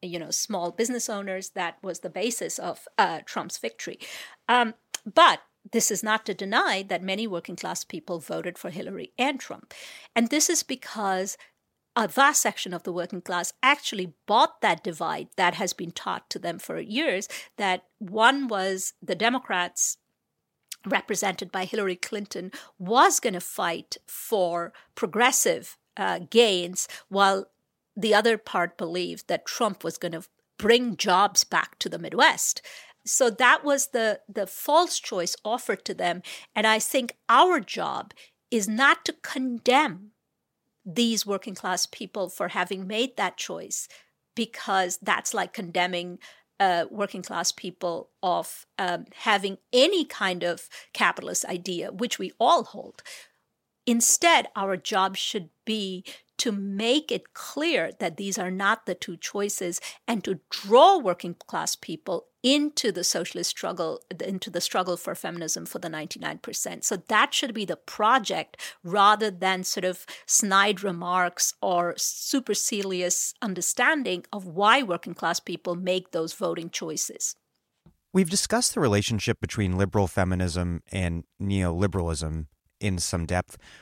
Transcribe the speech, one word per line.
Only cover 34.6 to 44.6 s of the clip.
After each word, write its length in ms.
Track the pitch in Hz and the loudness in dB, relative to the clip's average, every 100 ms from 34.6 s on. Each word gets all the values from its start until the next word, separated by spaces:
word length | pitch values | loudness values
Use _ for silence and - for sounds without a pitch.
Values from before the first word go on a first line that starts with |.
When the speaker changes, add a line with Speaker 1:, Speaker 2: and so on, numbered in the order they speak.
| - 302 349 - | 2 4 4 0
Speaker 1:
choice 360 | - 196 175 - | -4 -4 -2 -4
offered 400 | 214 240 - 196 - | -4 -2 -2 -4 -6
to 100 | 185 | -4
them. 260 | 180 175 - - - | -2 -2 -8 -14 -8
And 140 | - 220 | 2 4
I 100 | 220 | 4
think 400 | - 285 240 - - | 2 0 -2 -4 4
our 320 | 233 359 339 | 6 8 4
job 540 | 190 - 160 135 - - - _ _ | 0 -4 -4 -6 -8 -16 -20 _ _
is 160 | 233 196 | -2 0
not 360 | 220 269 320 - | 4 4 4 0
to 80 | |
condemn 1000 | - - 269 262 233 - 254 294 175 208 _ _ _ _ _ _ _ - | -8 -8 -4 -4 -2 4 4 4 -2 -14 _ _ _ _ _ _ _ -6
these 360 | 165 233 220 202 | 0 2 2 -2
working 280 | 196 220 | -4 -6
class 320 | 185 190 180 - | -8 -4 -2 -4
people 440 | - 196 214 180 | -6 -10 -6 -6
for 180 | - 180 | -4 -4
having 400 | 202 180 190 190 | -2 -2 -4 -4
made 300 | 214 254 - | -2 -2 -2
that 180 | 190 - | -4 -4
choice, 540 | - 165 - - - - _ _ _ - | -8 -10 -8 -10 -10 -16 _ _ _ -6
because 640 | 226 - | -6 -6